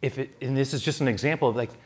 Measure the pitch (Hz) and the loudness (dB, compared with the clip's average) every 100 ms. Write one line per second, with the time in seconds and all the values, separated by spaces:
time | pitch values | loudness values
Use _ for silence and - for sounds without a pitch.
0 | 135 135 127 - 131 135 135 135 156 143 | -4 -4 -8 -6 -2 2 2 0 -2 0
1 | 135 104 143 156 131 113 117 - | 0 2 0 2 2 2 -2 -6